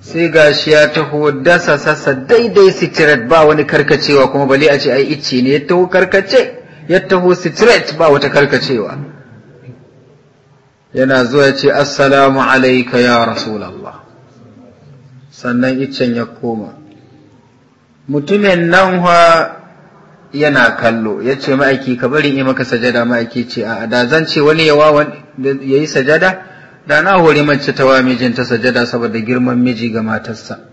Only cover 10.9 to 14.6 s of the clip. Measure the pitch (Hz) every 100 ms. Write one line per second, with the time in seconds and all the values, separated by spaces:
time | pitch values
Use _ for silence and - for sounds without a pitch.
10.9 | 131 131 131 120 139 139 135 139 139 143
11.9 | - 139 139 139 135 120 131 127 127 123
12.9 | 127 123 120 113 110 - 107 95 95 -
13.9 | - - _ _ _ 113 -